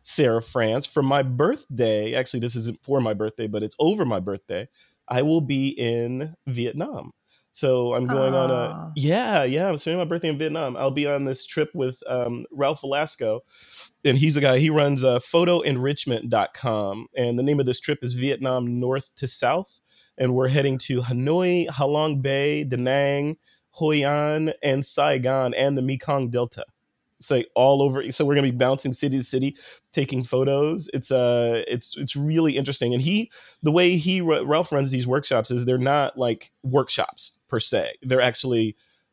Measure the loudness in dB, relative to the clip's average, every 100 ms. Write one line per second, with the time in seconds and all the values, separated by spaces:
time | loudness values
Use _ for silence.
0 | -8 2 2 2 -2 -2 0 0 -2 0
1 | 2 2 2 0 0 0 -6 -2 2 2
2 | 0 -2 -2 -4 -4 -4 -6 -8 -2 0
3 | 0 -2 -4 -4 -6 -4 -6 0 0 2
4 | 0 -2 -4 -8 -8 -10 -10 _ _ _
5 | -4 0 2 2 2 0 -2 -2 -2 0
6 | -2 -4 -8 -10 -8 -4 -4 -4 -8 -10
7 | -14 _ _ _ _ -2 2 2 2 0
8 | 0 2 2 2 2 0 -2 -6 -10 -2
9 | 0 0 2 0 2 0 0 -2 -2 -2
10 | -2 -2 -2 -2 -2 -2 -4 -2 -2 0
11 | 0 0 -2 -6 -6 -2 -2 -2 -4 -4
12 | -4 -2 -2 -6 -10 -2 -2 -2 -2 -2
13 | -2 -2 -2 -2 -6 -20 -20 -20 -20 _
14 | 2 4 4 4 4 4 4 4 2 2
15 | 2 2 2 2 4 2 2 0 -2 -2
16 | -2 -4 0 0 0 -2 -2 -2 -2 -6
17 | -8 -2 -2 0 0 2 0 -2 -4 -4
18 | -4 -4 -2 -2 -2 -2 -2 -2 -2 -2
19 | -6 -10 -8 -2 0 0 -4 _ _ _
20 | _ -2 0 2 2 2 2 -2 -2 -4
21 | -2 -2 0 0 2 0 -2 -2 0 0
22 | 0 -2 -2 0 0 -2 -2 -2 0 2
23 | 2 0 -2 -6 _ _ _ -4 0 2
24 | 2 0 0 0 -2 -2 0 0 -2 0
25 | 2 2 0 0 0 0 0 0 -2 -4
26 | -2 -2 0 -2 -4 -6 -16 _ _ _
27 | _ _ 0 0 0 4 6 6 4 0
28 | -4 -2 2 4 2 2 2 2 -2 -2
29 | -2 -2 -2 -2 -2 -4 -20 -20 _ -4
30 | -2 -4 -2 0 2 2 0 -2 -6 -8
31 | 0 2 4 2 2 0 -2 -6 -8 -10
32 | -8 -4 0 2 2 0 -2 -2 -2 0
33 | 0 0 -2 -10 -20 _ 2 4 4 4
34 | 0 0 2 0 2 0 2 0 0 -2
35 | 0 -2 2 0 0 -2 0 2 2 2
36 | 0 0 -2 -2 -8 _ 0 0 0 -2
37 | -4 -6 -14 -14 _ -4 -2 -2 -2 -6
38 | 0 2 2 0 0 0 0 -4 _ _
39 | _